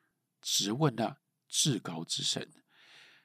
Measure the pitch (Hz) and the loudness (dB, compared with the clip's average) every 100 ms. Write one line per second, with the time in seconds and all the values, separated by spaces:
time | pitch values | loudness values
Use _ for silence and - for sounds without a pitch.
0 | _ _ _ _ - - 101 120 156 113 | _ _ _ _ -2 0 2 2 2 2
1 | 110 139 _ _ _ - - 117 - 82 | -2 -4 _ _ _ 0 2 2 -2 -8
2 | 82 - - - - - _ _ - - | -6 -4 -2 -4 -6 -14 _ _ -20 -20
3 | - - | -20 -20